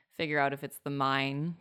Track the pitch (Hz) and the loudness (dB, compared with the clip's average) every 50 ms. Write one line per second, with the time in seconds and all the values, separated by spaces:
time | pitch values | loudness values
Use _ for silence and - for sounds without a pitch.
0 | _ _ _ - 170 151 151 147 139 139 135 139 143 139 - - - 147 143 139 | _ _ _ -4 -2 0 2 4 2 2 2 -2 -6 -8 -10 -8 -8 -4 -2 0
1 | 135 135 135 135 135 139 139 143 151 170 170 - | 2 2 2 2 0 0 0 -2 -2 -4 -4 -4